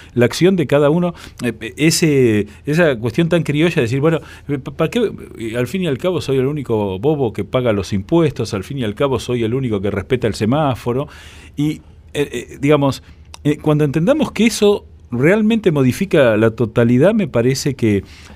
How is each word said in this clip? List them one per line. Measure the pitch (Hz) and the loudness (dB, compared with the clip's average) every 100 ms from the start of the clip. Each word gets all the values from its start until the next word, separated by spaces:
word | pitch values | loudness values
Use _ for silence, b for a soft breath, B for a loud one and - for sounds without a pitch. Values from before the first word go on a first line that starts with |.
| B | B
la | 120 | 0
acción | 120 - 175 190 | 0 2 2 2
de | 131 | 2
cada | 143 143 | 2 4
uno, | 165 175 170 B B | 2 -2 -6 B B
eh, | 123 110 113 123 | -6 -6 -10 0
ese, | 156 160 160 139 123 107 101 B | 2 2 2 4 4 2 0 B
esa | - 156 170 123 | -4 0 2 0
cuestión | 117 110 170 | -2 -2 0
tan | 175 | 0
criolla | 160 147 170 | 0 0 0
de | 165 | 0
decir, | 117 135 | 0 0
"Bueno, | 151 160 B B - | 0 0 B B -8
eh, | 143 | -8
pa-, | 151 | -8
¿para | 139 165 | -4 -4
qué? | 233 233 110 - - | 0 -2 -4 -14 -12
Eh, | 113 117 | -8 -4
al | 123 | -4
fin | 196 | -4
y | 180 | -2
al | 135 | -2
cabo | 180 175 | -2 -2
soy | - 135 | -2 0
el | 131 | 0
único | 151 123 110 101 92 | -2 -2 -2 -2 -2
bobo | 127 156 120 | -2 0 -2
que | 107 | -4
paga | 95 131 123 | -4 -2 0
los | 101 92 | 0 -2
impuestos, | 104 92 170 160 - - | -4 0 2 2 0 -6
al | 104 | -6
fin | - 139 | -6 -6
y | |
al | 110 | -6
cabo | 104 143 123 | -2 -2 -2
soy | - 123 | -2 -2
el | 110 | -2
único | 123 131 104 | -2 -2 -2
que | 98 | -2
respeta | 98 - 123 117 | -4 -2 -2 -2
el | |
semáforo", | 98 107 143 147 117 123 120 147 B B B B | -2 0 0 0 -2 -4 -4 -6 B B B B
y, | - 151 151 - - - | -4 -4 -4 -12 -20 -10
eh, | 151 139 | -6 -4
eh, | 120 110 - | -6 -10 -4
digamos, | 139 151 139 - b b b - | 2 2 2 -2 b b b -6
eh, | 147 151 | -2 -2
cuando | 156 151 | 0 0
entendamos | 151 139 175 302 247 | 0 0 0 0 -2
que | - 226 | 0 0
eso | - 208 202 - - - | 2 2 2 -4 -20 -8
realmente | 120 147 208 214 226 202 | 0 2 2 2 2 2
modifica | 147 127 - 202 165 127 107 | 2 2 0 0 4 4 4
la | 113 | 2
totalidad, | 113 113 - 120 123 170 | 2 -2 2 4 4 4
me | 226 190 | 2 0
parece | 120 120 131 147 | 0 0 0 -4
que | 127 113 101 B B B | -2 0 0 B B B